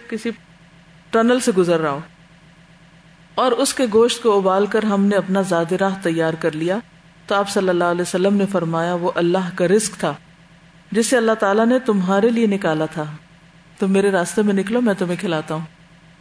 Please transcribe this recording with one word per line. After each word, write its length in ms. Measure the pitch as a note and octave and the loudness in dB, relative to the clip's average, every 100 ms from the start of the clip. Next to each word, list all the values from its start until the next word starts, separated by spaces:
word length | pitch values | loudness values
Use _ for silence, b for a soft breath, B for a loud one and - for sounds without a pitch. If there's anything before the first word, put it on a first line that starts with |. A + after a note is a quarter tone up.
| - | -10
کسی 220 | A3 A#3 A3 _ - - - - - - | -8 -8 -10 _ -20 -20 -20 -20 -20 -4
ٹنل 300 | A3+ A#3 B3 | 2 4 2
سے 120 | A#3+ F#3+ | 2 2
گزر 240 | F3 E3 | 2 2
رہا 100 | D#3 | 0
ہو، 100 | C#3+ - - - - - - - - - - - - - | -4 -10 -20 -20 -20 -20 -20 -20 -20 -20 -20 -20 -20 -12
اور 180 | - B3+ | -2 0
اس 220 | A#3 C#4 | 2 -2
کے 120 | - B3+ | 0 2
گوشت 300 | G#3+ A#3+ - | 4 2 2
کو 140 | A#3+ G3+ | 2 2
ابال 280 | F#3+ F#3+ G3+ | 2 2 2
کر 160 | A3 | 0
ہم 220 | G#3+ G3+ | 0 2
نے 120 | G3+ G3+ | 2 2
اپنا 260 | F3+ F#3+ | 0 0
زاد 300 | F#3+ E3+ E3 | 0 0 0
راہ 220 | F#3 G3 F#3+ | 0 -2 -2
تیار 320 | E3+ E3 D#3+ | -2 0 -2
کر 180 | D#3+ E3 | -2 -4
لیا۔ 260 | D3+ E3 G3 - _ - - - | -2 -4 -4 -6 _ -20 -18 -4
تو 80 | |
آپ 160 | G3+ G3+ | -2 0
صلی 180 | G#3 F#3 | 0 0
اللہ 160 | F3 | 0
علیہ 180 | F3 F3 | 0 0
وسلم 340 | F3+ F#3 G3 G3+ | -2 0 2 2
نے 100 | G3 | 0
فرمایا، 480 | G3 E3 E3 E3+ | -2 -2 -2 -2
"وہ 160 | F3 E3+ | -2 -2
اللہ 360 | - F3 F#3 F3+ | 0 0 0 -2
کا 140 | - F3 | -2 2
رزق 280 | G#3 G#3+ - | 2 0 -6
تھا 180 | E3 D3 - - - - - - - | -6 -6 -14 -20 -20 -20 -20 -20 -6
جسے 240 | G3+ A3+ B3+ | -2 0 2
اللہ 160 | A3 | 2
تعالیٰ 340 | A3 G3+ G3+ A3+ | 0 2 2 2
نے 120 | B3+ | 2
تمہارے 500 | B3+ G#3 F3+ G3 A3+ | 0 0 2 2 2
لیے 180 | A#3 A3+ | 2 0
نکالا 400 | G3 F#3+ D#3 D#3 | 0 -2 -2 -2
تھا، 180 | D#3+ D3+ D3+ - - - - - - | -6 -10 -10 -20 -20 -20 -20 -18 -4
تم 140 | G3 | 0
میرے 180 | F#3+ G3+ | 2 2
راستے 320 | F#3+ F3+ - | 2 0 0
میں 120 | G#3 | 0
نکلو، 260 | G3 F#3+ A#3 | 0 0 0
میں 140 | A#3+ | 0
تمہیں 220 | F#3+ F3 F3 | 0 -2 -4
کھلاتا 380 | G3+ D#3+ D#3 | -2 -4 -4
ہوں۔" 100 | D#3+ D#3+ - - - - - | -8 -8 -16 -20 -20 -20 -20